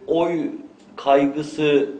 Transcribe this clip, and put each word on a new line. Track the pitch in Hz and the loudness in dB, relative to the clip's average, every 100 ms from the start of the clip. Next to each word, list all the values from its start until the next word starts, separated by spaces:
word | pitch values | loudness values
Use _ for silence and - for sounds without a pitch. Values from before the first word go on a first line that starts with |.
| - | -4
oy | 165 175 170 139 - - - - - | 0 0 -2 -4 -8 -16 -20 -20 -4
kaygısı, | 139 139 143 147 147 - 151 143 139 | 2 4 4 -2 -8 -2 2 2 2